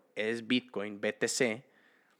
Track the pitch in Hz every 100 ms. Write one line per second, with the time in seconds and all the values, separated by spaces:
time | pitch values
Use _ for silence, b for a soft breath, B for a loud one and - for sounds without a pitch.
0 | _ - 107 117 113 123 123 101 104 101
1 | 107 - 120 - 123 110 - b b b
2 | b